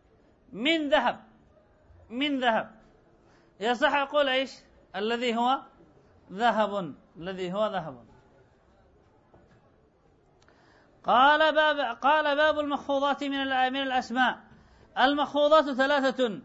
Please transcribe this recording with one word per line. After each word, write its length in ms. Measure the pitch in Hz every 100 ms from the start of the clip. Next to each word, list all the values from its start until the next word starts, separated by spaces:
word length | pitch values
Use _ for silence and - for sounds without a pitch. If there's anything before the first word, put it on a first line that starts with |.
| _ _ _ _ _
من 360 | 180 262 330 294
ذهب"، 320 | 294 240 - - _ _ _ _ _ _ - -
من 300 | 233 294 269
ذهب، 300 | 247 220 - - - _ _ _ _ _ _ -
يصح 340 | 202 240 285
أقول 340 | 285 277 294 277
إيش؟ 220 | 262 269 - _ _ _ 185
الذي 400 | 214 233 247 226
هو 240 | 233 262 - _ - _ _ _ -
ذهب، 600 | 185 233 214 208 202 170 127 _ -
الذي 360 | 170 190 180
هو 140 | 196 214
ذهب. 380 | 190 160 127 110 - _ _ _ _ _ _ _ _ _ _ _ - _ _ _ _ _ _ _ _ _ _ _ _ _ _ _ _
قال 500 | - 220 277 302 311
باب، 420 | 294 302 285 254 233
قال: 400 | 262 311 302 285
"باب 220 | 311 294
المخفوضات 680 | 294 285 - 277 285 277
من 180 | 285 277
ال-، 300 | 269 262 254
من 100 | 269
الأسماء". 560 | 269 254 - 233 240 175 - - - _ - -
المخفوضات 720 | 254 285 285 285 294 311 285
ثلاثة، 680 | 247 269 294 262 254 247 175